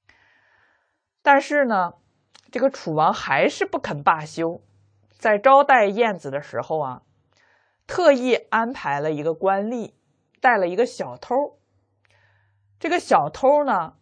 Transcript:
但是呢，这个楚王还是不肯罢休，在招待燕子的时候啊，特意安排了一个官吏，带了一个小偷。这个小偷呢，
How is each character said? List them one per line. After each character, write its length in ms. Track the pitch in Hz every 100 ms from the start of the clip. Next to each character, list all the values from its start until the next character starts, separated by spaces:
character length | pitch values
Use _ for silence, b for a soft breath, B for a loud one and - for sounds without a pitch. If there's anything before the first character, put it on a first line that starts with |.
| _ b b b b b b b b b _ _
但 180 | 294 277
是 240 | 277 294
呢， 300 | 254 202 175 - _ _ _ _ _
这 80 | -
个 100 | 269
楚 240 | - 170
王 200 | 156 165
还 340 | 220 - 139 214
是 180 | - 392
不 140 | 311
肯 240 | - 147
罢 220 | 143 160 151
休， 360 | - 165 175 _ _ _ _ _
在 260 | _ 226 208
招 260 | 269 277
待 220 | 277 254 202
燕 320 | 202 233 180
子 120 | 143
的 120 | 139
时 180 | - 117
候 220 | - 156
啊， 220 | 135 123 _ _ _ _ _ _ _ _ -
特 240 | - 330
意 220 | 262 254
安 400 | 226 - 220 233
排 260 | - 147 143
了 140 | 156
一 100 | 151
个 100 | 156
官 340 | 156 190 196 214
吏， 260 | 247 - _ _ _ _ _
带 160 | 254 220
了 100 | 175
一 80 | 185
个 100 | 247
小 300 | - 143 123
偷。 420 | - 254 294 - _ _ _ _ _ _ _ _ _ _ _ _
这 120 | 330
个 100 | 349
小 300 | - 180 143
偷 340 | - 262 294
呢， 320 | 277 196 160 -